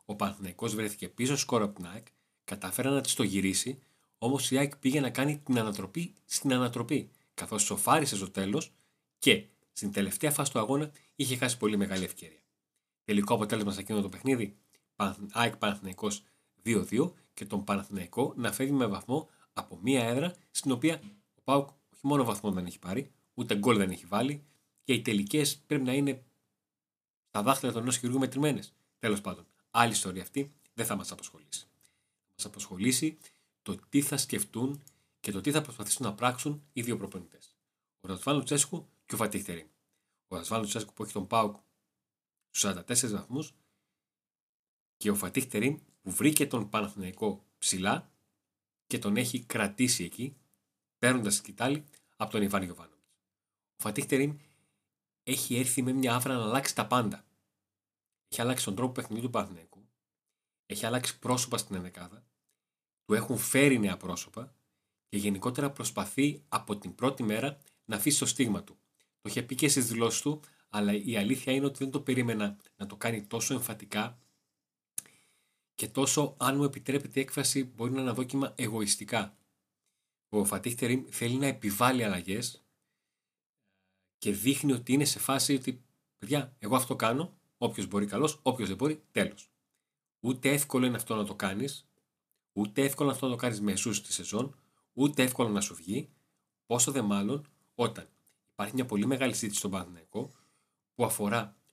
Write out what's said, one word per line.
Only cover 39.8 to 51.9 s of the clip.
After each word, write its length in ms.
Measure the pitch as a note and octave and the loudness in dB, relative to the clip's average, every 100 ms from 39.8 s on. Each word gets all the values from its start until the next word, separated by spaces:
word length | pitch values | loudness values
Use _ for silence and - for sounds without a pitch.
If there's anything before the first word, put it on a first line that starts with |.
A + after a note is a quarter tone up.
| _ _ _ _ _ | _ _ _ _ _
Ο 80 | F2+ | -10
Ρασβάν 240 | D#2 A2+ | -4 -2
Λουτσέσκου 340 | G#2 A2+ G#2 | -2 -4 -6
που 100 | - | -10
έχει 100 | G#2 | -8
τον 140 | G#2+ F#2+ | -6 0
παοκ 280 | A2+ G#2+ G#2 _ _ _ _ _ _ _ _ _ | 2 2 -2 _ _ _ _ _ _ _ _ _
στους 120 | - | -2
σαράντα 240 | G2+ F2+ | 0 -2
τέσσερις 320 | F2 A#2+ A#2+ G2+ | 0 0 0 -2
βαθμούς 380 | - C3 D#3 - _ _ _ _ _ _ _ _ _ _ _ _ _ - | -4 -8 -8 -14 _ _ _ _ _ _ _ _ _ _ _ _ _ -4
και 120 | G#2 | 0
ο 60 | G2+ | 0
Φατίχ 300 | F2+ C3 B2 | 0 -2 -2
Τερίμ 320 | G#2 B2 D3+ - _ | 0 0 -2 -8 _
που 100 | F#2 | -8
βρήκε 360 | - D3+ D3 C#3+ | 2 4 4 2
τον 220 | A#2+ G2+ | 0 -2
Παναθηναϊκό 760 | A2 G2+ G#2 F#2 - G#2+ G2+ - _ | -2 -4 -6 -10 -4 -4 -4 -10 _
ψηλά 540 | - F#2+ G2 D3 - _ _ _ _ _ _ _ - | -2 0 0 0 -4 _ _ _ _ _ _ _ -6
και 120 | A#2+ | -4
τον 180 | G#2 G#2+ | 0 0
έχει 260 | B2 B2 | 0 -2
κρατήσει 600 | - A2+ G2 G2+ B2+ - | -4 0 0 2 2 2
εκεί, 340 | E2+ - C3+ - _ _ _ _ _ _ | -2 -6 -10 -10 _ _ _ _ _ _
παίρνοντας 380 | B2 B2+ G#2 G#2 | 2 2 0 -2
σκητάλη 480 | - G2 B2+ D3 - | -4 -4 -2 -2 -6